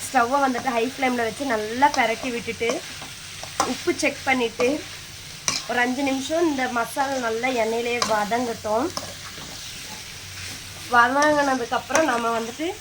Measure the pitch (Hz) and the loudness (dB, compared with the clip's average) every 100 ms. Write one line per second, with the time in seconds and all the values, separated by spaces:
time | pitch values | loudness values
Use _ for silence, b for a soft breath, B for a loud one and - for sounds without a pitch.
0 | - 269 233 277 269 240 247 233 240 262 | 0 2 4 4 2 2 0 0 0 0
1 | 262 247 226 214 269 220 214 233 285 285 | 0 2 0 -2 -2 0 -2 2 2 4
2 | 226 226 262 240 233 226 233 285 - - | 2 2 -2 -4 -6 -4 -2 -2 -4 -12
3 | - - - - - - - 254 - 269 | -12 -14 -14 -12 -12 -4 -2 -2 0 0
4 | 302 - - 262 233 - 247 294 - - | 0 -2 0 2 2 2 2 2 -4 -12
5 | - - - - - - - 240 247 254 | -14 -14 -14 -6 -4 -4 -2 0 2 2
6 | 285 269 262 320 339 277 254 233 226 - | 0 0 0 2 2 2 0 0 -2 0
7 | 277 269 233 226 254 254 220 226 240 240 | 0 0 0 0 0 2 2 2 0 0
8 | 214 214 208 233 247 214 220 214 311 - | 2 2 2 0 0 -2 0 0 0 -4
9 | - - - - - - - - - - | -10 -12 -12 -12 -12 -12 -12 -12 -12 -12
10 | - - - - - - - - - 240 | -12 -14 -14 -12 -10 -10 -12 -12 2 6
11 | 240 277 294 294 285 262 233 247 - 285 | 6 6 6 6 4 2 0 -2 2 4
12 | 320 240 233 226 226 233 320 415 | 4 4 2 0 -2 -4 -6 -6